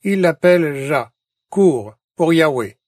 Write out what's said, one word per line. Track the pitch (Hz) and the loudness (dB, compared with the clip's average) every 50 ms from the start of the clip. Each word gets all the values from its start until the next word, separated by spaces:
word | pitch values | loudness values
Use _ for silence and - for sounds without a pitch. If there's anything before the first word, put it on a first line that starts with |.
Ils | _ 196 196 190 | _ -2 -2 0
l'appellent | 180 170 156 _ - 180 180 175 165 151 143 135 135 | 0 0 -2 _ 2 2 2 2 0 -2 -6 -8 -6
Jah, | 139 151 135 120 - _ _ _ _ _ _ _ _ | -4 -4 -4 -4 -6 _ _ _ _ _ _ _ _
court | - 196 196 185 147 120 101 107 - _ _ _ _ | -2 2 2 2 2 0 -6 -10 -18 _ _ _ _
pour | - 170 160 170 | -4 -2 0 2
Yahweh. | 165 160 156 139 123 110 98 - _ _ | 2 2 0 0 -4 -6 -8 -12 _ _